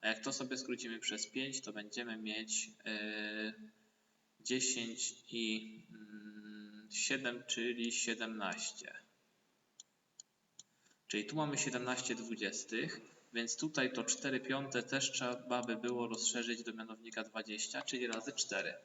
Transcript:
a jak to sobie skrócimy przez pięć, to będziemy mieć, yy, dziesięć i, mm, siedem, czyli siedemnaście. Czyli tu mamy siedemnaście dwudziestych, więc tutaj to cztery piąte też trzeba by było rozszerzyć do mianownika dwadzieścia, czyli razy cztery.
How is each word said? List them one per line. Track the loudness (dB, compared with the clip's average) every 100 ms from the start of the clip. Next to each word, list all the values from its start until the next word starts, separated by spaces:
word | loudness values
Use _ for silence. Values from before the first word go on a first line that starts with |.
a | 2
jak | 2
to | 0
sobie | 0 0 -2
skrócimy | -2 -2 -2 -2
przez | -2 0 -2
pięć, | -2 -2 -2
to | -4
będziemy | -6 -4 -4 -2 -2
mieć, | 0 -2 2 0 0
yy, | -6 -4 -2 0 -2 -2 0 -2 -2 -14 -18 _ _ _ _ _ _
dziesięć | 2 4 4 2 0 -2 -2 -4 -6
i, | 0 2 2 0 -14 -16
mm, | -16 -14 -12 -12 -12 -12 -12 -12 -14 -6
siedem, | 0 2 4 2 -2 0
czyli | 2 2 4 2
siedemnaście. | 4 2 2 0 0 0 0 -4 -4 -10 -10 -16 _ _ _ _ _ _ _ -20 _ _ _ -20 _ _ _ -20 _ _ _ _
Czyli | 0 2
tu | 2
mamy | 2 4
siedemnaście | 2 2 2 0 2 0
dwudziestych, | 0 0 0 0 -2 0 0 -4 -10 -20 -6
więc | -2 0 2
tutaj | 2 4 4
to | 4
cztery | 2 2 2 0
piąte | 2 0 2 0
też | 2 2 2
trzeba | 2 0 0 2 0
by | 2 0
było | 2 2 2
rozszerzyć | 2 2 2 0 0
do | -2
mianownika | -6 -8 -10 -8 -6
dwadzieścia, | -4 -4 -4 -2 -2 -2
czyli | -2 0 2
razy | 0 -2
cztery. | -2 0 2 0 -4